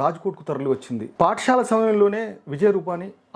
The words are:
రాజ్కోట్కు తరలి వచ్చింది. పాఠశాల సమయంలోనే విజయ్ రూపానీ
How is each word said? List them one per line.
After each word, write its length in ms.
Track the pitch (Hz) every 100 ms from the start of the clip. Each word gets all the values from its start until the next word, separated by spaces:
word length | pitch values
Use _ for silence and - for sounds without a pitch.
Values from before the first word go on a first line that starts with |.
రాజ్కోట్కు 460 | 147 165 196 156 156
తరలి 200 | 139 135
వచ్చింది. 340 | 131 - 117 107 -
పాఠశాల 420 | 170 214 - 254 226
సమయంలోనే 500 | 220 220 214 202 208 220 196 -
విజయ్ 200 | 143 208 190
రూపానీ 300 | 165 175 190 - _